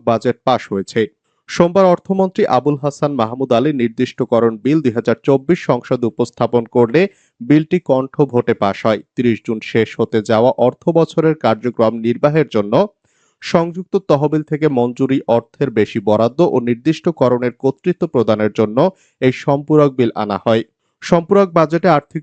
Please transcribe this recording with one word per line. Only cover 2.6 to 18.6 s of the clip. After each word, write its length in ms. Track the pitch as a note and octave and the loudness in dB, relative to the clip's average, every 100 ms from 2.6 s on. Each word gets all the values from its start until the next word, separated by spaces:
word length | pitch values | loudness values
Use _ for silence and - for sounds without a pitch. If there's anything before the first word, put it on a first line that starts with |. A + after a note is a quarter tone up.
| C#3+ C#3+ | 0 -2
হাসান 340 | C#3+ - D3 | -4 -4 -4
মাহমুদ 360 | C3+ A2 B2+ B2+ | -2 -4 -4 0
আলী 180 | A#2 D3 | 2 2
নির্দিষ্টকরণ 800 | C#3 A#2 A2+ B2+ - B2 A#2+ A2+ A2 | 0 -2 -2 -4 -4 0 2 2 0
বিল 160 | B2 D#3+ | 0 0
দুই 100 | C3 | 0
হাজার 220 | A2+ A#2 A2+ | -2 -2 -2
চব্বিশ 340 | - C3+ C3+ F3+ - | 0 0 0 -2 -2
সংসদে 360 | B2 - B2+ A#2+ | -4 -2 -2 -2
উপস্থাপন 560 | - A#2+ - A#2+ A#2+ A2+ | -2 -6 -4 -2 -2 0
করলে 340 | B2 A2+ D3+ G3 - _ - | 0 2 2 0 -4 _ -8
বিলটি 380 | A#2+ D3+ D#3+ F3+ | 0 2 2 -2
কণ্ঠ 340 | - C3 C3+ - | 0 -2 -2 -2
ভোটে 320 | C#3 A#2+ A#2+ | -2 0 -2
পাস 220 | G#2+ G2+ F#2+ | -2 -2 -2
হয়। 180 | A2+ G2+ - | -2 -2 -4
ত্রিশ 260 | - A#2+ G#2+ | -2 -2 -2
জুন 140 | - A2 | -4 -8
শেষ 240 | - A#2 G#2+ - | -2 -2 0 -2
হতে 220 | A2+ A2+ | -2 -2
যাওয়া 280 | G#2 A2 B2 - | 0 2 2 2
অর্থ 240 | B2 - F3 | 0 0 0
বছরের 440 | E3 D#3+ - D#3+ D#3 | 0 0 0 -2 0
কার্যক্রম 540 | A2+ A2 A#2+ A#2 A2+ A2+ | -2 -2 -4 0 0 0
নির্বাহের 480 | A2+ A#2+ D3 D#3 C#3+ | -2 0 0 0 0
জন্য 260 | A2 G2+ C3 G#3 _ _ _ _ _ | -2 0 0 -2 _ _ _ _ _
সংযুক্ত 520 | - F3 E3+ E3+ F3+ G3 - | -2 -2 -2 -6 -6 -4 0
তহবিল 360 | C#3+ D3 D#3 | 0 0 -2
থেকে 220 | D3+ D3+ D3+ | -4 -2 0
মঞ্জুরি 500 | B2+ A#2+ A#2+ C3 C3+ - | 0 -2 -2 -2 -2 0
অর্থের 400 | A#2 - - C#3 | -2 -2 -6 -2
বেশি 280 | A2 G#2 A#2 G2+ | 0 -2 -2 0
বরাদ্দ 340 | G#2+ A#2 C3 E3 | 2 2 2 0
ও 40 | B2+ | 0
নির্দিষ্টকরণের 920 | A#2+ A#2+ D#3 D#3 F3 - B2+ B2 B2 - | -2 -2 -2 -2 -4 0 0 0 -2 -4
কর্তৃত্ব 420 | C3+ - F3+ F3 E3+ | -4 -2 -4 -4 -2
প্রদানের 460 | B2+ A2 G#2+ G#2+ | 0 0 0 0
জন্য 240 | A2 | 0